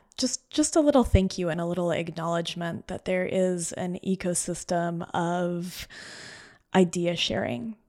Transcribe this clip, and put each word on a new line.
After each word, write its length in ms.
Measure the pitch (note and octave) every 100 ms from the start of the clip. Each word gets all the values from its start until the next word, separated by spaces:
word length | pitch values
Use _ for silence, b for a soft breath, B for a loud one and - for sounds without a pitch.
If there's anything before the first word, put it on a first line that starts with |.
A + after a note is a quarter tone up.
| - -
just, 320 | B3+ - -
just 240 | - D4+ E4+
a 60 |
little 220 | D4 C#4
thank 360 | A#3+ - F#3+ -
you 100 | F3
and 100 | E3+
a 60 | E3+
little 240 | F3 F3
acknowledgement 1000 | D#3+ E3+ E3 E3 E3+ E3+ F3 E3+ - -
that 160 | F#3 -
there 200 | F#3 F#3
is 460 | F#3+ F#3 F3+ E3+
an 260 | - F3+ F3+ -
ecosystem 1040 | F#3+ F#3 E3+ - E3+ - F3 E3+ E3+ F3 -
of 720 | E3+ F3 F3 F3 F3+ - - B B B B B B B _ F#3+
idea 400 | F3 F3 E3+ E3+
sharing 600 | - - - A#3+ A#3 A3